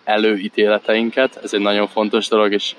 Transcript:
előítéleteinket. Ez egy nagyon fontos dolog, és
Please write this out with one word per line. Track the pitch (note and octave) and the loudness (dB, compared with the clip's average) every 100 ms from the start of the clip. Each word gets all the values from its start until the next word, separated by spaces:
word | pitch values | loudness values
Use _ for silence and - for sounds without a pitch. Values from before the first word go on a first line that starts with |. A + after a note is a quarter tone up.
előítéleteinket. | - G#2+ A2 G2+ G#2+ - G#2+ G#2 - A2 A2+ C3 C3 - | -2 0 2 0 -4 0 2 2 0 0 0 0 -2 -2
Ez | - | -6
egy | G#2 | -2
nagyon | G#2 G#2 G2+ | 0 0 0
fontos | A2 G#2 A2+ - | 0 0 0 0
dolog, | A2 G#2+ | 2 2
és | G2+ - | 0 -4